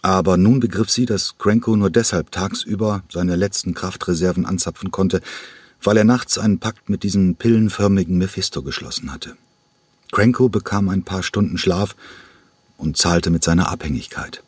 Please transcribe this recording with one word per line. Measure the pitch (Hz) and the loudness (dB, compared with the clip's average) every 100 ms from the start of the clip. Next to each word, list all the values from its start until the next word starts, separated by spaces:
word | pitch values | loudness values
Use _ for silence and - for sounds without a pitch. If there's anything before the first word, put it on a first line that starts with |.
Aber | 95 95 92 90 | 4 2 4 4
nun | 98 131 | 6 4
begriff | 120 92 113 | 2 -2 -2
sie, | - 120 | 0 0
dass | 101 - - | -2 -4 -2
Cranko | 101 110 113 107 | 2 2 2 2
nur | 101 | 4
deshalb | 101 113 87 78 | 2 2 -2 -4
tagsüber | - 95 - - 101 110 101 92 | -6 -6 -6 -6 -4 -2 -4 -6
seine | 87 90 87 | -4 -2 0
letzten | 101 - - | 0 -2 -6
Kraftreserven | 82 92 - - 85 90 90 | -6 -6 -6 -4 0 0 0
anzapfen | 87 95 - - 95 | -2 -2 -4 -6 -8
konnte, | - 95 90 - - - - - _ | 0 0 0 -4 -16 -18 -20 -20 _
weil | - 107 | 2 6
er | |
nachts | 107 123 - - | 6 4 0 -2
einen | 110 95 | 0 0
Pakt | 110 - - | -2 -6 -6
mit | 101 | -4
diesem | 101 98 95 | 0 2 2
pillenförmigen | 85 117 113 110 - 101 98 87 90 | 2 2 4 2 2 2 2 2 0
Mephisto | 95 - - - | 0 -4 -6 -6
geschlossen | 67 - 64 - 69 | -8 -10 -8 -10 -8
hatte. | 67 80 - _ _ _ _ _ _ _ | -12 -14 -20 _ _ _ _ _ _ _
Cranko | - 110 123 127 | 2 2 4 2
bekam | 101 - 101 95 | 0 -2 0 0
ein | 95 | -2
paar | 92 95 | -4 -6
Stunden | 90 - 101 - | -4 -2 -2 0
Schlaf, | - 90 104 - - - - _ _ _ _ _ | 0 0 -2 -6 -20 -20 -20 _ _ _ _ _
und | 78 78 | -6 0
zahlte | 87 85 85 | 2 2 2
mit | 85 | 0
seiner | - 85 90 | 2 2 2
Abhängigkeit. | 82 76 73 - - - - | -2 -4 -6 -6 -12 -12 -16